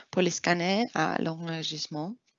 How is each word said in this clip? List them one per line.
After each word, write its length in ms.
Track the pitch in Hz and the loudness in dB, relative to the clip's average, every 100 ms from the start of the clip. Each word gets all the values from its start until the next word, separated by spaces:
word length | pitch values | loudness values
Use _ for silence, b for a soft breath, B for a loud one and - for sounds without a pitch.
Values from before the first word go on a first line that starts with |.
| B | B
pour 100 | 185 | 2
les 80 | 180 | 2
scanners 560 | - 170 175 175 196 247 | 2 2 2 2 2 2
à 260 | 165 156 - | 0 0 0
l'enregistrement. 960 | 165 160 170 160 151 151 - 151 170 247 _ | -2 -2 -6 -4 -4 -6 -6 -6 -6 -8 _